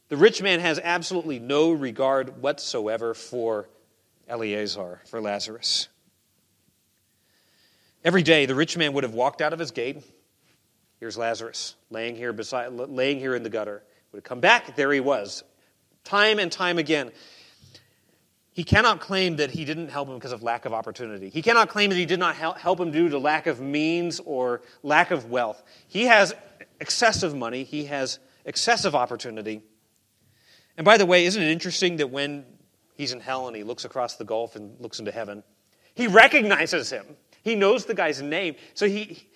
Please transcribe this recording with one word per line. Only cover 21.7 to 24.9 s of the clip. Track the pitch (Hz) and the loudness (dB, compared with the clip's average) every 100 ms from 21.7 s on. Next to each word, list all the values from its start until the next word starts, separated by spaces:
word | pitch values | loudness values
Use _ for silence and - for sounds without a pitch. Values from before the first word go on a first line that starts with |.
| 208 208 | 2 0
that | 180 | 2
he | 170 | 0
did | 180 | 0
not | 175 147 | 0 0
hel-, | 160 | -4
help | 185 180 180 | -2 -2 0
him | 170 | 0
due | 151 170 | 0 2
to | 143 | 2
lack | 143 156 160 | 0 0 -2
of | 123 | -4
means | 139 147 156 170 175 - | -4 -2 0 0 -2 -6
or | - 135 127 120 - - | -6 -4 -2 -4 -8 -12
lack | 143 | 0